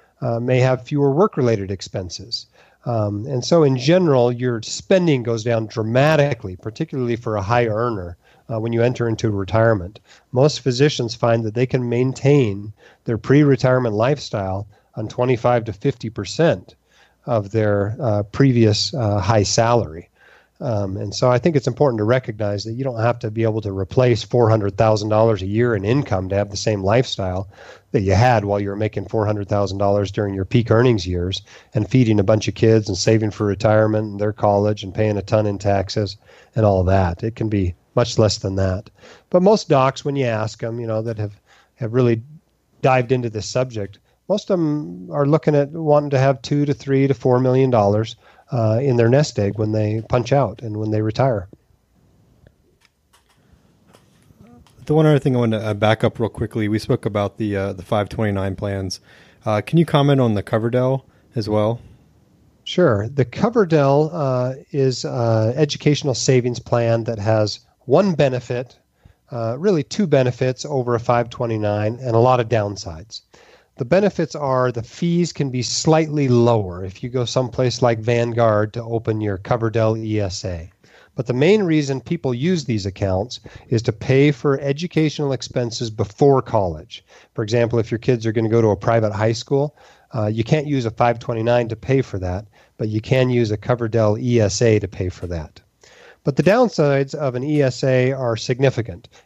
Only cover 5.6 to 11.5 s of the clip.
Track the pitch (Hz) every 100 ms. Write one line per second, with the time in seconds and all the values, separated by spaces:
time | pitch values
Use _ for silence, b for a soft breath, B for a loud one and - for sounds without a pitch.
5.6 | 110 117 110 123 147 156 143 - 98 90
6.6 | 110 - 160 139 120 117 120 107 92 120
7.6 | 117 107 120 104 87 87 b b - 113
8.6 | 113 117 120 123 117 113 113 101 92 113
9.6 | 113 107 87 - b b _ 127 147 -
10.6 | 135 120 147 - 120 - 117 117 113